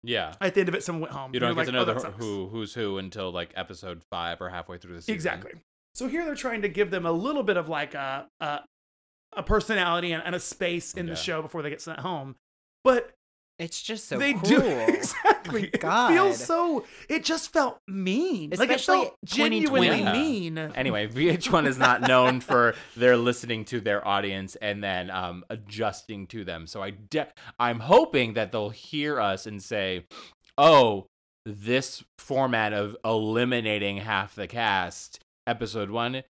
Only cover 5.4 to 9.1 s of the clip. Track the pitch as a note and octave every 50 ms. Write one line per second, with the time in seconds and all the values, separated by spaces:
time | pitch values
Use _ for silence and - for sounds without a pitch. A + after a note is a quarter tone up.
5.4 | F#2+ - - E3+ _ _ _ _ _ _ _ - B3 B3+ B3+ E4+ F4 D#4 C#4+ -
6.4 | - B3+ A#3 A3 G3+ G#3 D#3 F#3+ G#3 F3 F#3 F#3 E3+ E3 E3+ E3 G3 C4+ D4+ C#4+
7.4 | A#3+ G3 G3 F3 E3 D3+ E3 D3 D3+ D3 - C#3+ C#3 C3+ C3+ C#3 - _ _ _
8.4 | D#3+ D3+ D3 C#3+ - _ _ _ _ _ _ _ _ _